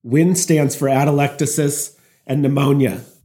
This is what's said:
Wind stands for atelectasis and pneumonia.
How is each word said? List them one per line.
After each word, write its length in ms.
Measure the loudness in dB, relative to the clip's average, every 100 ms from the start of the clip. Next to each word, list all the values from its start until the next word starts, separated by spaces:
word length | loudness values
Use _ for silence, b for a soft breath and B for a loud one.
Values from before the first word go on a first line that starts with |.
Wind 340 | 0 2 2 0
stands 380 | 0 2 0 -2
for 120 | 0
atelectasis 1080 | 2 2 2 -2 -2 -4 -2 -2 -4 -10 b b b -6
and 140 | -2
pneumonia. 600 | 0 0 2 2 0 -2 -14 _